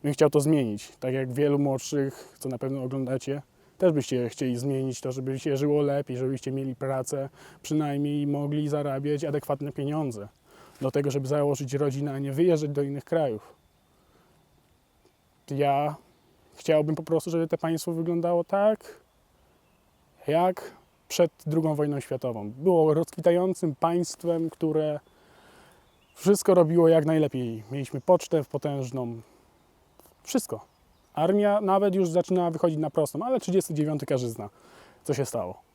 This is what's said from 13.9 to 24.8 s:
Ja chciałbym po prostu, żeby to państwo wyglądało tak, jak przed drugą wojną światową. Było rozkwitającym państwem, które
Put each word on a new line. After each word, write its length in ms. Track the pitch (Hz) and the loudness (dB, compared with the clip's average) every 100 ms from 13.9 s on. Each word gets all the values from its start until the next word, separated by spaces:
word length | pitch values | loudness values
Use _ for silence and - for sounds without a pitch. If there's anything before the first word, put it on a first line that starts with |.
| _ _ _ _ _ _ _ _ _ _ _ _ _ _ _ - | _ _ _ _ _ _ _ _ _ _ _ _ _ _ _ -8
Ja 460 | 139 143 139 147 151 _ _ _ _ _ | 0 2 2 0 -4 _ _ _ _ _
chciałbym 400 | - - 156 151 | -10 2 2 2
po 80 | 156 | -4
prostu, 280 | 160 165 170 | 0 -2 0
żeby 180 | 165 165 | -2 -2
to 100 | 165 | -2
państwo 340 | 165 160 - | -2 -2 -4
wyglądało 520 | 165 165 170 170 170 | -4 -2 0 0 0
tak, 560 | 170 196 208 220 - - _ _ _ _ _ _ _ _ _ _ _ _ - | 0 2 2 2 -6 -20 _ _ _ _ _ _ _ _ _ _ _ _ 0
jak 460 | 160 185 180 - - _ _ _ | 2 2 0 -12 -18 _ _ _
przed 240 | - 170 _ 156 | 0 0 _ -2
drugą 280 | 156 156 | 0 0
wojną 260 | 147 147 143 | 0 0 -2
światową. 500 | - 131 127 113 104 | -4 -4 -4 -4 -8
Było 440 | 127 175 170 156 | 0 4 6 6
rozkwitającym 800 | 151 160 - 170 175 190 180 165 | 4 0 0 2 4 2 0 -2
państwem, 760 | 139 165 175 170 - 170 165 165 | 0 0 2 -2 -4 -2 -2 -2
które 500 | - 160 156 | -2 -2 0